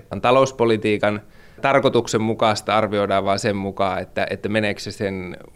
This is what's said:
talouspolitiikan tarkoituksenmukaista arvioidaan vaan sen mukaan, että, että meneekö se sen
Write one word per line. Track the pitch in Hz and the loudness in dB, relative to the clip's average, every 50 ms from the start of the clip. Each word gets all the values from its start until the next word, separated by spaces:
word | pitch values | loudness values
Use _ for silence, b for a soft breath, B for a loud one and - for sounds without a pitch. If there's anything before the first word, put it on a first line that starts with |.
| - - - 101 | -8 -10 -6 -2
talouspolitiikan | 98 123 127 135 135 131 131 - 120 117 113 104 - 110 104 98 104 104 104 104 B B B B B B B B | 2 4 4 4 4 2 2 0 2 2 2 2 2 0 0 0 0 0 -2 -2 B B B B B B B B
tarkoituksenmukaista | - 139 135 139 135 131 120 120 113 - - 110 110 113 110 - 120 110 107 - - - 101 | 0 2 4 4 4 4 2 2 0 0 0 0 0 -2 0 2 2 2 2 0 0 0 2
arvioidaan | 110 107 101 104 101 101 98 98 98 95 | 2 2 2 2 0 0 2 2 0 2
vaan | 98 98 101 | 0 0 0
sen | - 110 101 | 0 -2 -2
mukaan, | 101 98 98 95 - 98 92 92 90 | -2 -4 -4 -2 -2 -2 -2 -2 -4
että, | 95 - - 104 95 - | -6 -6 -4 -4 -4 -4
että | 98 98 - 101 | -4 -4 -4 -2
meneekö | 107 110 107 101 98 - | -2 0 0 -2 -2 -6
se | - 107 | -8 -10
sen | 101 - 107 98 98 95 92 90 - - - - - | -8 -6 -4 -4 -4 -6 -8 -10 -12 -14 -16 -10 -6